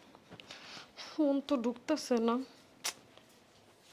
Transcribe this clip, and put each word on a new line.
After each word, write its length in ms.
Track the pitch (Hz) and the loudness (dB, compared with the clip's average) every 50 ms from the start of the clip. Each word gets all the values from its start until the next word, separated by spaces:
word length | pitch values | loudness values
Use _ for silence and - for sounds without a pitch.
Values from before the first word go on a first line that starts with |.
| - - - - - - - - - - - - - - - - - - - | -20 -20 -20 -20 -20 -20 -20 -20 -18 -18 -18 -18 -16 -16 -16 -16 -16 -18 -16
ফোন 440 | - - - - - 302 277 277 277 | -16 -14 -6 0 2 4 4 4 2
তো 160 | - - 285 | 2 0 0
ঢুকতেছে 600 | 247 214 247 226 - - - 311 285 - - 254 | 2 2 0 -2 -2 -2 -2 -2 0 0 2 2
না। 220 | 226 226 233 233 262 269 - - - - - - - - - - - - - - - - - - - - - - - - - - - - - | 4 4 2 2 0 -2 -6 -12 -20 -20 -20 -14 -8 -6 -6 -6 -8 -12 -20 -20 -20 -20 -20 -20 -20 -20 -20 -20 -20 -20 -20 -20 -20 -20 -20